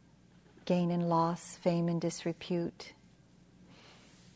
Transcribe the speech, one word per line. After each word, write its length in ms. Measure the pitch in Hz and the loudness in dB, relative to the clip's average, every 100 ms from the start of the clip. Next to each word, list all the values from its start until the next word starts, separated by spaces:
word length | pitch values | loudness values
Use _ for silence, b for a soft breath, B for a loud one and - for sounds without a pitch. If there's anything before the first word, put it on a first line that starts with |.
| - - - - - - - | -20 -20 -20 -20 -20 -8 0
gain 260 | 180 170 | 2 2
and 180 | 175 170 | 2 2
loss, 460 | 165 165 175 - - | 4 2 0 -6 -2
fame 320 | 180 170 170 | 0 2 2
and 140 | 170 | 0
disrepute, 880 | 170 - 170 165 - 175 170 - - - - - - - - - - b b b b b b | -2 -2 -6 -6 -4 -2 -2 -8 -18 -20 -20 -20 -20 -20 -20 -20 -20 b b b b b b